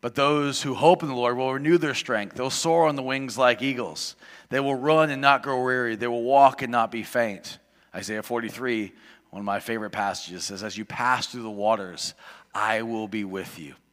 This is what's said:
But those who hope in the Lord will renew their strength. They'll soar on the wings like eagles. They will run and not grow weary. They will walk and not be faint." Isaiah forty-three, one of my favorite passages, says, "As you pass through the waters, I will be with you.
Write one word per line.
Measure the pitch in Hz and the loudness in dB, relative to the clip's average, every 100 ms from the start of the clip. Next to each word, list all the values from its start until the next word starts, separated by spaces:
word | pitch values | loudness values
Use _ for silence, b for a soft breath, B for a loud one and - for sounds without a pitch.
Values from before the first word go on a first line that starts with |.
But | 123 | -6
those | - 143 147 143 131 | 2 4 4 2 -2
who | 143 | -4
hope | 127 147 180 | 4 6 6
in | 160 | 2
the | |
Lord | 127 120 123 | 0 0 0
will | 131 | -2
renew | 131 147 170 | -2 4 4
their | 151 | 4
strength. | 127 - 113 101 - | -2 -2 -2 -2 -6
They'll | 127 | -4
soar | - 165 165 160 | -2 2 4 4
on | 143 | 2
the | |
wings | 127 135 135 113 | -2 -4 -4 2
like | 123 117 | 4 4
eagles. | 131 127 104 78 - - B B B | 0 -2 -4 -6 -10 -12 B B B
They | 135 | -2
will | 139 | 0
run | 135 135 156 156 | 0 2 4 4
and | 139 | 4
not | 139 139 | 4 4
grow | 139 131 | 2 -2
weary. | 127 127 120 | 0 0 0
They | 110 120 | -2 -4
will | 120 | -2
walk | 117 139 139 - | 2 8 8 6
and | 131 | -2
not | 120 113 | 0 0
be | 117 | -2
faint." | 104 123 117 95 - - _ b b | -4 0 0 -2 -14 -18 _ b b
Isaiah | 87 95 107 | -12 -6 -6
forty-three, | 107 120 113 - 127 117 101 - B B _ | -4 -4 -4 -6 -2 -2 -4 -10 B B _
one | 92 | -12
of | |
my | 101 101 | -6 -6
favorite | - 113 107 | -4 -6 -6
passages, | 107 101 92 - 90 | -4 -4 -4 -10 -10
says, | 82 98 | -10 -8
"As | 107 98 | -10 -10
you | 110 | -10
pass | - 123 123 120 | -4 0 0 -2
through | 123 | -8
the | 113 | -10
waters, | 104 104 110 95 87 - - B B B | -4 0 0 -2 -10 -12 -12 B B B
I | 101 107 110 | -4 0 0
will | 113 113 107 | -2 -6 -6
be | 107 | -6
with | 98 95 92 - | -6 -8 -10 -14
you. | 73 69 _ | -16 -18 _